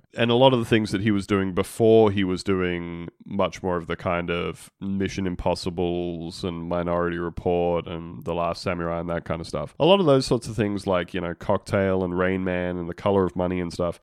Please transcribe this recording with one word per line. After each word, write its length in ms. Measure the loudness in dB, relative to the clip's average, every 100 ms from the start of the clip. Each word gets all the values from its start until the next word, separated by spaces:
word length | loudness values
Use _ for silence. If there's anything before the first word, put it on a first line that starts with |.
| -10 -2
And 120 | 2
a 60 | 6
lot 160 | 6
of 80 | 6
the 60 | 4
things 260 | 2 2
that 80 | 0
he 120 | 2
was 140 | 0 2
doing 280 | 2 2
before 580 | -2 -2 2 6 8 8
he 140 | 4 0
was 180 | 0
doing 640 | 0 0 0 -2 -6 -8 -12 -14 -8
much 380 | -2 -2 -2
more 140 | -4 -2
of 100 | -4
the 80 | -4
kind 340 | -2 -2 -2
of 400 | -2 -4 -8 -16 -10
Mission 440 | -6 -2 -2 -2 -4
Impossibles 1160 | -2 -2 -2 -4 -2 -2 -2 -4 -6 -8 -8
and 240 | -6 -6 -4
Minority 480 | -2 0 0 0 -2
Report 720 | -6 -4 0 2 2 0 -4
and 360 | -10 -10 -10 -6
The 80 |
Last 280 | -2 -2 -4
Samurai 380 | -4 -4 -2 -4
and 100 | -4
that 140 | -4 -4
kind 160 | -6
of 60 | -6
stuff. 280 | -8 -8 0
A 60 | 4
lot 140 | 6
of 60 | 6
those 200 | 4 4
sorts 220 | -2 -2
of 80 | -2
things 300 | -2 -2 0
like, 260 | 0 -2
you 80 | -4
know, 120 | -6
Cocktail 680 | -4 -2 -2 0 0 2 2
and 140 | 0 0
Rain 260 | 0 0
Man 340 | -2 -2 -2 -4
and 120 | -8
The 40 |
Color 300 | -4 0 2 2
of 100 | 0
Money 240 | -2 -2
and 120 | -4
stuff. 280 | -2 -4 -2